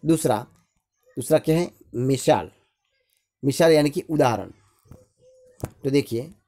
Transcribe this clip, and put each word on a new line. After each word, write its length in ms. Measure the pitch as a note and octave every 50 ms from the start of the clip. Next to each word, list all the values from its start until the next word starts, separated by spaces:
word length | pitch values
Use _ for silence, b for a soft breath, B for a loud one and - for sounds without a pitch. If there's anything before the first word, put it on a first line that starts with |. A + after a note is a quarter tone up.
| -
दूसरा, 400 | D3+ E3 D#3 - - A#2 G#2 G#2+ - _ _ _ _ _ _ _ _ _ _ _ _ _ -
दूसरा 220 | B2 - D#3+ D3+
क्या 180 | - - D#3 E3
है, 140 | F3 - _ _ _ _ -
मिसाल, 560 | A#2 B2 C3 C#3 C3 - - C#3+ G#2 E2 D2+ _ _ _ _ _ _ _ _ _ _ _ _ _ _ _ _ _ _ -
मिसाल 260 | C#3 C3 - E3+ E3
यानी 180 | D#3+ D3+ D3 C#3+
कि 120 | C#3 F3+
उदाहरण। 500 | - - D#3+ D3 D3 B2 A2+ G2+ F#2 - - _ _ _ _ _ _ _ - - _ _ _ _ _ _ _ _ _ _ _ _ - - - _ -
तो 60 | C#3
देखिए 420 | C3+ C#3+ C#3 - A#2 A2+ B2+ D#3+ - _ _